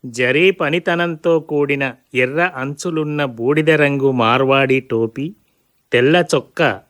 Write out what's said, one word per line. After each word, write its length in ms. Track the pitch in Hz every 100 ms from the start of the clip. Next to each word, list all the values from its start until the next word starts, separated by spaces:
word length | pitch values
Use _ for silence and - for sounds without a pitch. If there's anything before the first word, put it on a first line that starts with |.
| 135
జరీ 460 | 120 123 139 185
పనితనంతో 880 | 185 151 170 180 170 175 160 170 165
కూడిన 540 | 151 147 143 139 135 123 _ 127
ఎర్ర 360 | 127 147 180 131
అంచులున్న 680 | 135 143 180 160 151 151 139
బూడిద 440 | 113 120 151 156
రంగు 420 | 156 143 139 135
మార్వాడి 680 | 127 113 127 135 135 131 131
టోపీ, 540 | 127 113 113 131 151 208 _ _ _ _ _
తెల్ల 300 | 123 131 175 170 151
చొక్కా 440 | - - 147 98